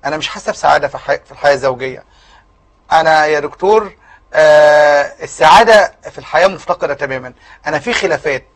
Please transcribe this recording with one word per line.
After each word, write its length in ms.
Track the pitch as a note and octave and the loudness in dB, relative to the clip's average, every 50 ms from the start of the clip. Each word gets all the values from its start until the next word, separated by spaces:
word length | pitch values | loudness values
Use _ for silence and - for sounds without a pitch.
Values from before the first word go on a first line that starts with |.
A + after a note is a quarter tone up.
| - | -10
أنا 120 | C#3 D3+ | -8 -8
مش 100 | D#3 - - | -8 -8 -10
حاسة 220 | - G#3 - A3 | -12 -8 -8 -8
بسعادة 360 | - - - D3 D3 D3 C#3+ | -6 -2 -2 0 0 0 -2
في 100 | C#3 - | -6 -8
حي-، 220 | C3+ - - C#3+ - - | -10 -6 -6 -6 -6 -6
في 60 | _ | _
الحياة 220 | C3+ - - D3 C#3+ | -14 -2 0 0 0
الزوجية. 500 | C3 C3 C3+ B2+ A#2+ C3 C3 B2+ - _ _ _ _ _ _ _ _ _ _ _ _ _ _ _ _ _ - | 0 -2 -4 -4 -4 -10 -12 -12 -16 _ _ _ _ _ _ _ _ _ _ _ _ _ _ _ _ _ -2
أنا 340 | D#3+ D#3+ D#3+ D#3+ D#3 D#3 D3+ | -2 0 2 2 2 2 2
يا 140 | D#3 D3+ D3 | 0 -2 -4
دكتور، 540 | C#3 C#3+ - - F#3 G3 G#3+ A3 G#3 F#3+ - _ _ _ - _ _ _ - | -4 -8 -8 -4 0 0 2 0 0 -4 -14 _ _ _ -20 _ _ _ 0
آه، 800 | D#3 D#3 D3+ D3+ D3+ D3+ D3+ D3+ D3+ D3 D3 C#3+ C#3+ C#3 - - - D#3+ | 2 4 6 6 6 6 4 4 4 4 2 2 0 -2 -4 -10 -14 -16
السعادة 680 | - - - D#3+ D#3 F3 G#3 A3+ A3 A3 G3+ F3+ - - _ _ - | -16 -4 0 4 6 6 6 6 6 4 4 2 0 -6 _ _ -20
في 60 | - | -18
الحياة 300 | D3 B2+ - - D#3 F3+ | -18 -12 -6 -2 0 0
مفتقدة 460 | G3 F#3 D3 - - F3 - F3+ D3 C#3+ | 0 -2 -6 -8 -8 -6 -6 -6 -8 -6
تمامًا. 400 | C#3 D3 C3+ C3+ B2+ B2+ B2+ - _ _ - - _ _ | -8 -8 -8 -8 -10 -12 -14 -20 _ _ -20 -20 _ _
أنا 120 | D3 D#3 D3 | -8 -8 -6
في 140 | - A#3+ A#3 | -6 -6 -6
خلافات، 520 | - - F3 D#3 C#3+ - D#3 C3+ B2 - _ _ | -4 -4 -4 -4 -4 -4 -6 -6 -6 -10 _ _